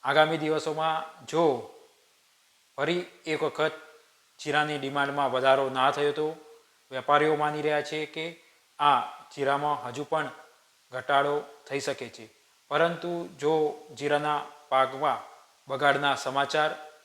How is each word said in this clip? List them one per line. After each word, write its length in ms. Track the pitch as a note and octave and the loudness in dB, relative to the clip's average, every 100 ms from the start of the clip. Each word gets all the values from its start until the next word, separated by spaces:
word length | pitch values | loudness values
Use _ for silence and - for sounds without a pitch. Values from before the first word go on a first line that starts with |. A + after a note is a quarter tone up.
આગામી 340 | C3+ C#3+ D#3 D#3+ | 2 4 4 4
દિવસોમાં 880 | D3+ D#3 D#3+ D3+ D#3+ D#3+ - - C3 | 0 0 -2 -2 -2 -2 -6 -16 -4
જો 160 | D#3 E3 B2 A2 - - _ _ _ _ _ _ _ _ - | 2 2 2 -6 -18 -20 _ _ _ _ _ _ _ _ -4
ફરી 240 | D3+ F3 F3 - - | -2 -2 -4 -12 -6
એક 140 | D#3 | -2
વખત 320 | D#3 - D#3 - - - _ _ _ _ | -2 0 -2 -2 -18 -20 _ _ _ _
જીરાની 380 | D#3 D3 D3+ D3 | -2 0 0 -2
ડિમાન્ડમાં 540 | C3+ C#3+ C#3 C#3+ C3+ | -4 -2 -2 0 0
વધારો 320 | B2+ C3+ C#3 C3+ | 2 4 4 2
ના 200 | C3 C3 | 2 2
થયો, 220 | C#3+ D3 | 2 -2
તો 140 | D3 D3+ D#3+ - - _ _ _ | 0 -4 -6 -16 -20 _ _ _
વેપારીઓ 440 | C3 C3 D3 D#3 D3+ | -10 2 4 4 2
માની 260 | D3+ D3+ | 0 0
રહ્યા 200 | D3+ D3+ | 0 0
છે 160 | D3 D#3 D3+ | -2 -6 -8
કે 180 | - E3 E3 _ _ _ _ | -8 -10 -12 _ _ _ _
આ 220 | D3 C3 B2 - - | 4 4 0 -10 -18
જીરામાં 520 | - C3+ C#3+ D3 C#3+ | -4 0 0 0 -4
હજુ 220 | B2 B2 | -6 -8
પણ 240 | C#3+ D#3+ C#3 - - _ _ _ _ | -4 -2 -4 -10 -20 _ _ _ _
ઘટાડો 420 | B2+ C3 C#3+ C#3+ D3 C#3+ - | -12 0 2 2 0 -4 -18
થઈ 160 | - C#3 | -8 -6
શકે 280 | C3+ C3+ A#2+ | -4 -6 -10
છે. 160 | - A2 _ _ _ _ | -14 -20 _ _ _ _
પરંતુ 400 | D3 E3+ E3+ F3 E3+ F3 C#3 | 0 0 0 -6 -6 -8 -4
જો 140 | C#3+ D#3+ D3+ - - | 0 2 0 -2 -16
જીરાના 520 | B2 D3 D3 D3+ D3 - - - | -8 0 0 0 -2 -4 -16 0
પાકમાં 560 | C3 C3 C3+ D3 A#2+ - - _ _ - | 2 2 0 -2 -2 -6 -20 _ _ -8
બગાડના 480 | C3 C#3+ C#3 C#3+ C3 | 0 2 4 2 0
સમાચાર 540 | - C3+ C#3 D#3 D3+ - - - | -2 -2 0 2 0 -2 -14 -20